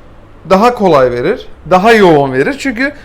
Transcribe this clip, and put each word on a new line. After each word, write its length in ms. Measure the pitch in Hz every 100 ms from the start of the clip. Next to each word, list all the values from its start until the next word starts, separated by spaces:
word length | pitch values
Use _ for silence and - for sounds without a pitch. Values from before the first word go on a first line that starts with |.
| - - - - 160
daha 260 | 190 240 240
kolay 360 | 190 147 127
verir, 360 | 120 143 254 - - -
daha 240 | 185 208
yoğun 400 | 226 185 151 139
verir. 220 | 131 185 277
Çünkü 340 | 277 220 277 -